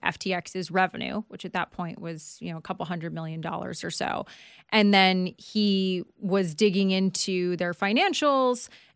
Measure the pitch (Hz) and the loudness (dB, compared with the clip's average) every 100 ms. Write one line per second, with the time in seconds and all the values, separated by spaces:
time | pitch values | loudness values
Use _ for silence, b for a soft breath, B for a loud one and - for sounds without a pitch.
0 | 175 - 190 180 - 185 170 180 185 - | -4 -2 -4 -4 -4 -8 -2 2 2 0
1 | - 208 - - 180 180 165 - 170 - | -6 -6 -8 -12 -8 -6 -6 -6 -8 -8
2 | 170 160 - - 175 165 - 185 160 170 | -10 -10 -12 -12 -10 -10 -8 -8 -6 -6
3 | 165 160 160 160 160 165 - 165 - - | -6 -8 -8 -8 -6 -6 -6 -8 -6 -4
4 | - - - B B B B 220 208 196 | -4 -4 -6 B B B B 4 6 8
5 | 185 185 185 - - 214 208 190 190 180 | 6 4 -2 -6 -6 0 2 2 2 -2
6 | - - 196 196 180 151 208 185 196 190 | -6 -8 0 2 2 2 2 4 2 4
7 | 190 185 - 185 180 175 175 170 196 233 | 2 0 -2 0 0 0 -2 -2 0 2
8 | 381 311 294 269 254 247 - b b | 2 2 2 4 2 0 -4 b b